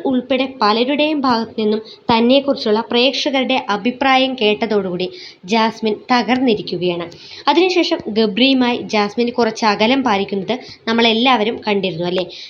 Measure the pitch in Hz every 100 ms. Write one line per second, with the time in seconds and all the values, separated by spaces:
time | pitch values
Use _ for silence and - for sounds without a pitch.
0 | 277 254 247 262 269 - 208 226 254 294
1 | 302 302 262 226 226 - 214 214 - -
2 | - 226 233 277 277 220 226 214 226 240
3 | 254 262 302 262 262 262 - 202 208 247
4 | 269 262 262 254 214 208 220 214 185 175
5 | 180 - - - 175 220 220 220 220 208
6 | - 240 208 254 262 208 175 175 180 175
7 | 170 - - - - 294 359 359 339 311
8 | - 208 220 196 269 262 247 247 190 214
9 | 202 220 240 240 226 220 220 202 220 269
10 | 247 196 196 202 180 247 - - - 233
11 | 233 220 254 247 208 240 - 202 185 160
12 | 175 180 180 - -